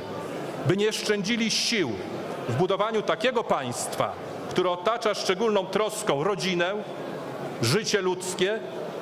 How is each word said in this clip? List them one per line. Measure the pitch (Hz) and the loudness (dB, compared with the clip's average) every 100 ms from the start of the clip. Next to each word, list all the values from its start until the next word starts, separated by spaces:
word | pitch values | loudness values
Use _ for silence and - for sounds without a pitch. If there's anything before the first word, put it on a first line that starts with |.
| - - - - - - 135 | -6 -8 -8 -8 -8 -2 2
by | 196 | 2
nie | 214 | 2
szczędzili | 208 - 208 190 233 226 | 0 0 0 0 0 2
sił | - - 226 143 98 - - - - - | 0 0 2 0 -2 -6 -6 -6 -6 -2
w | |
budowaniu | 120 185 190 214 220 | 2 4 2 2 2
takiego | 185 160 247 240 | 2 2 2 2
państwa, | 214 170 127 123 - - 113 92 - - - | 2 2 0 -4 -4 -2 -2 -2 -8 -8 -2
które | - 180 | 2 2
otacza | 180 220 226 214 | 2 0 2 2
szczególną | 196 - 185 226 202 185 | 0 2 2 4 2 2
troską | 196 214 - - 143 | 0 0 0 0 2
rodzinę, | 175 196 175 175 175 208 202 - - - - - - - | 2 0 0 2 2 -2 -6 -8 -8 -8 -8 -8 -8 -2
życie | 113 180 - 202 | 2 2 2 2
ludzkie, | 185 180 - - 190 220 - - - - | 2 0 -2 0 0 0 -4 -8 -8 -2